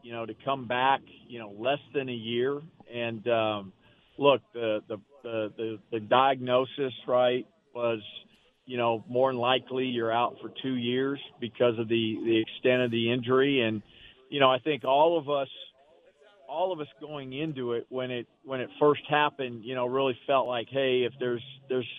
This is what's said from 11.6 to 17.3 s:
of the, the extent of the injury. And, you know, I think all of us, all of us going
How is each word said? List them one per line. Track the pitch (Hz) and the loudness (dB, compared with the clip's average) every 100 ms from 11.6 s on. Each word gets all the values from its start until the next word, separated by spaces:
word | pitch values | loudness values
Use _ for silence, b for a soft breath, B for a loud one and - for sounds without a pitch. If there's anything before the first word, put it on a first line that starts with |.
| 123 113 | 2 2
of | 113 | 0
the, | 117 110 110 113 | 0 0 -2 2
the | 113 | 2
extent | 110 - 127 127 | 0 0 2 4
of | 123 | 2
the | 117 117 | 0 0
injury. | 123 117 131 139 139 | 0 2 2 4 2
And, | 113 110 - B B B - | 0 -2 -8 B B B -6
you | 143 | 4
know, | 135 | 4
I | 131 | 4
think | 156 139 | 0 -2
all | 127 139 160 170 | 2 4 6 4
of | 139 | 0
us, | 143 135 - - _ _ _ _ _ - _ - | -2 -2 -8 -20 _ _ _ _ _ -20 _ -10
all | 151 190 | -4 -2
of | 170 | -2
us | 147 - | -8 -12
going | 151 151 131 | -12 -10 -8